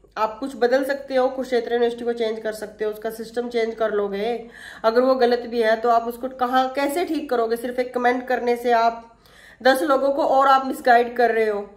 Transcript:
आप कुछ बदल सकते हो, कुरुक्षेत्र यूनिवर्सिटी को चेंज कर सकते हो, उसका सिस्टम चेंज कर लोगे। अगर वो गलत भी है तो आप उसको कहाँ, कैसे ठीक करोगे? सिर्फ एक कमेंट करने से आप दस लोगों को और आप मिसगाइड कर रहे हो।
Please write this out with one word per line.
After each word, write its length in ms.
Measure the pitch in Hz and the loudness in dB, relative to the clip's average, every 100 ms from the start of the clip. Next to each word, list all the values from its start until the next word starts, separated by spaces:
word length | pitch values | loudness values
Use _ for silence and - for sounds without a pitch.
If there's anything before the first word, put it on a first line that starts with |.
| _ 208 | _ -4
आप 180 | 220 - | -4 -4
कुछ 120 | 262 220 | -10 -2
बदल 280 | 240 262 | 0 2
सकते 300 | 277 277 - | 0 -6 -2
हो, 140 | 262 254 | 0 0
कुरुक्षेत्र 440 | 262 254 240 226 | -2 -2 -2 0
यूनिवर्सिटी 320 | 240 233 240 | 0 0 0
को 80 | 233 | -4
चेंज 260 | 233 220 220 | -2 -4 -4
कर 140 | 220 | -6
सकते 320 | 214 208 - | -8 -12 -6
हो, 60 | 214 | -6
उसका 200 | 208 226 | -6 -8
सिस्टम 380 | 226 226 247 240 | -10 -8 -8 -4
चेंज 260 | 240 226 | -2 -4
कर 160 | 226 220 | -2 -2
लोगे। 580 | 208 202 196 220 233 233 - - - | 0 -2 -4 -4 -6 -10 -18 -20 -4
अगर 160 | 226 233 | 0 2
वो 140 | 254 | 2
गलत 260 | 254 240 240 | 4 2 2
भी 220 | 240 233 | -2 0
है 140 | 220 226 | 0 2
तो 120 | 240 | 2
आप 140 | 233 | 2
उसको 260 | 233 240 262 | 0 -6 -10
कहाँ, 440 | - 247 262 262 | -4 0 2 0
कैसे 320 | 262 277 339 | -2 -2 -2
ठीक 260 | 349 302 - | -2 -4 -2
करोगे? 260 | 240 226 233 | -2 0 -2
सिर्फ 220 | 247 247 | -2 -4
एक 160 | 254 | -4
कमेंट 340 | 247 247 254 247 | 0 0 0 -2
करने 280 | 240 240 240 | -2 0 0
से 160 | 240 | 2
आप 380 | 233 233 226 - _ _ - - - | 2 2 0 -10 _ _ -20 -20 0
दस 200 | 247 269 | 2 4
लोगों 300 | 320 262 277 | 2 2 2
को 100 | 277 | 0
और 240 | 294 269 277 | 2 4 6
आप 200 | 262 254 | 4 2
मिसगाइड 500 | - 247 240 240 240 | 0 4 4 4 2
कर 140 | 233 | 2
रहे 180 | 226 220 | 2 0
हो। 220 | 208 208 | -2 -8